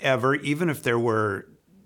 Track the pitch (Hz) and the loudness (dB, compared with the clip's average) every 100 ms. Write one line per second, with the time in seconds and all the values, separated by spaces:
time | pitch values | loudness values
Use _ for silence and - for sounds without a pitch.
0 | 143 131 127 147 143 147 175 135 - 120 | 0 2 2 0 0 -2 -2 -2 0 0
1 | 120 110 107 98 - - _ _ | 2 0 0 -2 -8 -20 _ _